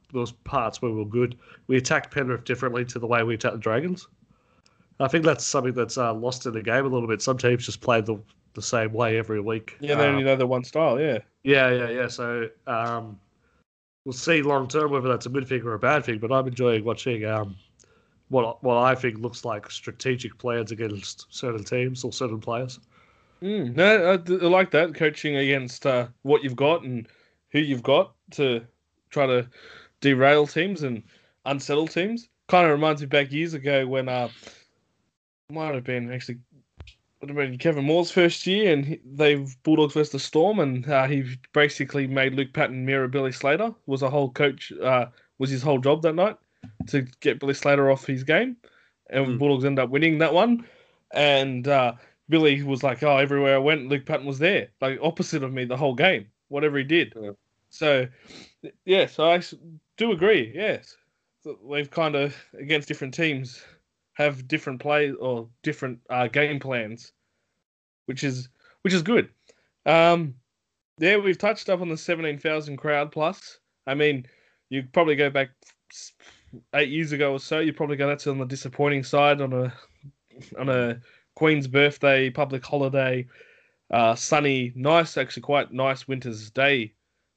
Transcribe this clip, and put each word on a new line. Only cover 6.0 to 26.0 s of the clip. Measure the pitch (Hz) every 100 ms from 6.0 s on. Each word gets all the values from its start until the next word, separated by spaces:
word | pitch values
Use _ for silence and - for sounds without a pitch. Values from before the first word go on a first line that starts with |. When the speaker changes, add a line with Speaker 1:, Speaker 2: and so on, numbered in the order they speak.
| 117
Speaker 1:
lost | 110 120 127 127
in |
the | 110
game | 107 123 135
a |
little | 127 113
bit. | 104
Some | - 131
teams | 123 123 117
just | -
play | - 113
the, | 107 104 - _ _
the | -
same | - 120 110
way | 110 117 113
every | 110 107
week. | 101 113 - -
Speaker 2:
Yeah, | 143 147
they | 143
Speaker 1:
Um, |
Speaker 2:
only | 139
know | 135 131
the | 127
one | 127
style, | 123 151 160 120
yeah. | 156 110 - _
Speaker 1:
Yeah, | 135 139 131
yeah, | 123 120
yeah. | 127 117
So, | 123 120 120 113 - -
um, | 113 117 117 110 101 _ _ _ _ _ _ _ _ 139
we'll |
see | 127 - 165
long | 143 139 127
term | 151 151
whether | 139 127
that's | 117 123
a |
good | 135 127
thing | 127
or | 117
a | 107
bad | 123 147 131
thing, | 110
but | 113
I'm | 131 131
enjoying | 123 123 110
watching, | 110 110 135 113 107
um, | 110 101 95 _ _ _ _ _ _ _
what, | 131 113 -
what | 127 120
I | 127
think | 127 127 107
looks | 117 -
like | 120 107 -
strategic | - - - 135 127 120 -
plans | 123 117 107
against | 113 110 104 92 - -
certain | - 127 110
teams | 101 127 127 127
or | 127
certain | - 127 110
players. | 117 117 127 127 _ _ _ _ _ _
Speaker 2:
Mm, | 185 214 123 123
no, | 196 220 175
I, | 190
d-, | 170 185
I | 170
like | 185 185
that, | 147 170
coaching | 151 156 147 151 143
against, | 139 139 123 -
uh, | 139 123